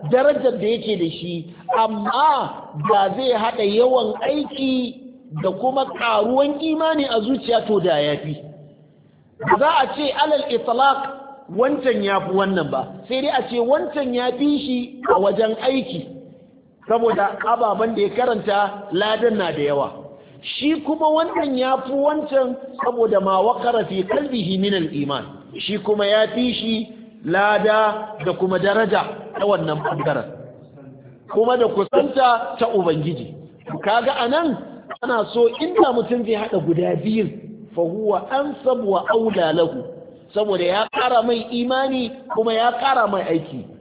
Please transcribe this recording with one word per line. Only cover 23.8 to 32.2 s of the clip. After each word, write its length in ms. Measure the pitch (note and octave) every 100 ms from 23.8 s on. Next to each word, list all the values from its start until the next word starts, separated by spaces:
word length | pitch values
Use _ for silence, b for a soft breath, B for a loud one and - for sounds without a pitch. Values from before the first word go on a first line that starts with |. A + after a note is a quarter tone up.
| A3
fi 140 | F#3+
qalbihi 540 | F#3 B3+ C#4+ B3 F3 F#3+
min 140 | G3+
al-iman. 500 | F#3+ D#3 D3 C#3 C3+ G#2+ - - -
Shi 200 | F3+ G#3
kuma 280 | G3+ G#3 G3+
ya 200 | G#3+ A3
fi 180 | A3 B3
shi 400 | G#3+ A3+ A3 A3+ - - -
lada 880 | D3 F#3 G#3 G#3 G#3+ G#3+ G#3+ G#3 - -
da 80 | F#3
kuma 260 | - F#3 F#3
daraja 440 | G3 G#3 A3 G3 - - - -
ta 60 | G3+
wannan 320 | F#3 D#3+ D#3
ɓangaren. 480 | - D3 D#3+ C3+ G#2+ - - - - - - - - - -
Kuma 280 | G#3 A3+ B3
da 100 | A3+
kusanta 880 | G3 G3 C#4+ C#4+ C4+